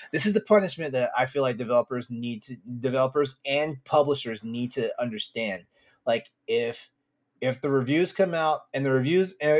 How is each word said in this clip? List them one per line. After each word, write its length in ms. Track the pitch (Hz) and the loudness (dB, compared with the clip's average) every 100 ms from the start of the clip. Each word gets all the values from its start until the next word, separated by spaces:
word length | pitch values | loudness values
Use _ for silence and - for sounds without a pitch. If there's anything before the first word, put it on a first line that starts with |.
| - | -4
this 140 | 160 208 | 0 2
is 60 | |
the 60 | 208 | 2
punishment 520 | - 208 185 - 156 | 4 4 2 -2 -4
that 180 | 127 123 123 | -2 0 0
I 100 | 131 | -2
feel 160 | 139 | 0
like 140 | 131 117 | 0 -2
developers 540 | 117 120 117 123 123 | 0 0 0 -4 -6
need 320 | 117 120 113 | -8 -6 -8
to, 140 | - 123 - 123 | -10 -12 -12 -6
developers 560 | 127 123 131 147 143 - 139 | -2 0 2 2 -2 -4 -4
and 360 | 143 156 135 | -2 -2 -6
publishers 580 | - 156 143 139 120 110 | 0 2 4 0 -4 -8
need 300 | 113 120 123 | -8 -6 -4
to 180 | 127 113 - | -2 -4 -2
understand. 640 | 123 107 - 117 110 92 - _ _ _ - | -6 -6 -8 -4 -4 -6 -10 _ _ _ -2
Like, 200 | 117 - _ - | -2 -2 _ -2
if, 420 | 117 117 113 - _ _ _ _ _ | 0 0 -6 -14 _ _ _ _ _
if 200 | 127 127 | -4 -2
the 100 | 147 | 0
reviews 420 | 135 123 151 180 | 0 2 2 2
come 220 | - 190 | 2 2
out 280 | 165 156 147 - | 2 0 0 -2
and 100 | 135 | -2
the 60 | 135 | 2
reviews, 460 | 131 127 180 185 - | 2 4 2 2 0
and 160 | 151 151 | 4 4